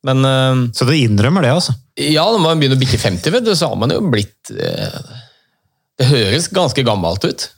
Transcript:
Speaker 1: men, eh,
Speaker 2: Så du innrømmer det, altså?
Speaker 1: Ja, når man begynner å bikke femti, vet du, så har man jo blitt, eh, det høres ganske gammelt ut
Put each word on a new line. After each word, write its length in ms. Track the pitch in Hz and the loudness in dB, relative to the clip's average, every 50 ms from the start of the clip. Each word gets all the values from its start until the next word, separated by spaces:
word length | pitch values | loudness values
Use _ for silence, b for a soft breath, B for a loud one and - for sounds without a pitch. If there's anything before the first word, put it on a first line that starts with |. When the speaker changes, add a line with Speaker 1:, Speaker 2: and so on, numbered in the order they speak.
Speaker 1:
men, 220 | - 131 131 131 135 | -2 0 2 2 2
eh, 420 | 135 135 131 131 131 131 127 123 117 | 2 2 2 2 2 2 0 0 -2
Speaker 2:
Så 120 | 113 - 139 | -2 -2 0
du 60 | 123 | 2
innrømmer 520 | 156 156 127 113 107 101 104 131 175 196 | 2 2 2 2 2 2 2 2 2 2
det, 80 | 151 120 | 2 2
altså? 240 | 139 180 180 - 135 - _ _ _ | 2 0 0 -2 -4 -6 _ _ _
Speaker 1:
Ja, 280 | - 143 147 156 151 160 | -6 -2 0 2 2 2
når 160 | 208 233 214 | 2 2 2
man 180 | 165 160 165 160 | 2 2 2 2
begynner 160 | 147 131 131 | 2 2 2
å 60 | 131 | 2
bikke 180 | 131 127 - 120 | 2 0 0 0
femti, 320 | - 110 92 92 - 156 | 0 -2 -4 -2 -2 -2
vet 140 | 180 254 240 | 0 0 0
du, 80 | 226 | 0
så 160 | 196 156 170 143 | 0 0 -2 -2
har 80 | 107 | -2
man 120 | - 110 131 | -2 -2 -2
jo 100 | - - | 0 0
blitt, 500 | 214 180 120 107 101 - _ _ _ - | 0 0 0 -2 -2 -6 _ _ _ -16
eh, 480 | 107 - - 50 - - - - - - - - B 123 B B B B B B B B _ _ _ _ _ _ _ | -10 -6 -6 -6 -4 -6 -8 -8 -10 -12 -14 -16 B -20 B B B B B B B B _ _ _ _ _ _ _
det 100 | _ 127 123 | _ 2 2
høres 400 | 147 123 107 95 107 156 170 - | 2 2 2 0 0 -2 -2 -2
ganske 360 | - 190 180 131 110 139 127 | -2 0 0 0 0 0 0
gammelt 400 | 117 107 98 87 82 87 98 - | 0 0 0 0 -2 -2 -2 -4
ut 240 | - - - - - _ | -4 -6 -6 -12 -14 _